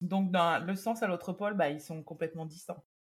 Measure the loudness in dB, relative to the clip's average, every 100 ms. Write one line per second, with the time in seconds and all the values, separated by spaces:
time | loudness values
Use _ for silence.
0 | 0 2 4 6 6 4 0 -2 -2 0
1 | 0 0 -2 -2 0 2 2 0 -6 -10
2 | -10 -6 -6 -4 -10 -10 -12 -12 -14 _
3 | _